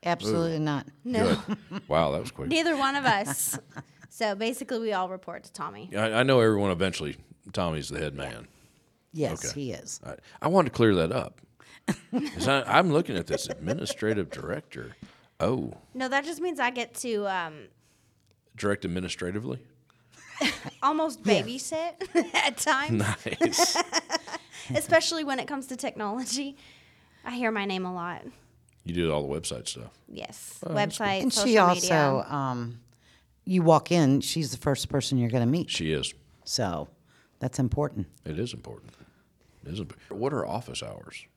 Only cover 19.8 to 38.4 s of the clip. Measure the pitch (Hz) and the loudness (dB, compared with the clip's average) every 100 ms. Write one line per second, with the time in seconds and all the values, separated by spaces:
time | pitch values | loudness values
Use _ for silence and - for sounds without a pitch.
19.8 | _ _ _ - - - 294 - - - | _ _ _ -20 -20 -4 -4 -4 -12 -2
20.8 | 269 311 320 - - 190 123 254 - 320 | 0 2 -2 -2 2 2 2 -8 -6 -4
21.8 | 339 - 381 339 339 339 311 - - 285 | -6 -6 0 0 2 2 0 0 0 0
22.8 | 294 117 104 101 - - 339 330 349 339 | 2 0 0 -2 -6 0 0 4 2 2
23.8 | 359 320 - 320 - 330 - - - 302 | 0 -2 -4 -6 -6 -12 -12 -18 -4 -4
24.8 | - 330 330 330 294 269 254 285 262 254 | 4 4 4 -2 -2 -4 -4 -8 -8 -6
25.8 | 262 - 208 226 240 240 277 277 - - | -6 -4 -4 -4 -4 -4 -6 -10 -20 -20
26.8 | - _ _ _ - 247 233 220 196 190 | -20 _ _ _ -10 -2 -2 0 -2 -2
27.8 | 185 180 170 175 - - _ _ _ _ | -4 -6 -8 -8 -14 -20 _ _ _ _
28.8 | - 85 82 73 71 76 - 62 - - | -6 0 2 2 0 -4 -6 -8 -8 -12
29.8 | 57 _ - - - - - - 170 165 | -14 _ -18 -16 -14 -14 -18 -12 -4 -2
30.8 | 208 - 208 190 254 - 302 220 180 180 | -2 0 0 2 0 2 6 8 8 6
31.8 | 175 165 143 135 - 143 135 123 117 120 | 4 4 6 2 0 -2 -2 -2 -6 -10
32.8 | _ _ _ _ _ _ - 185 165 156 | _ _ _ _ _ _ 0 4 8 8
33.8 | - 175 139 139 - 165 143 120 - 135 | 8 6 6 6 2 -2 -2 -2 0 0
34.8 | - 143 - 135 117 123 117 160 156 - | 0 -2 0 2 2 2 2 2 0 -2
35.8 | 80 76 - - _ _ - - 104 82 | 0 0 -2 -8 _ _ -6 -2 -2 -2
36.8 | 73 _ _ _ _ _ 131 - 131 - | -8 _ _ _ _ _ -6 -2 0 0
37.8 | 147 101 87 - - 76 | -2 -4 -10 -10 -10 -6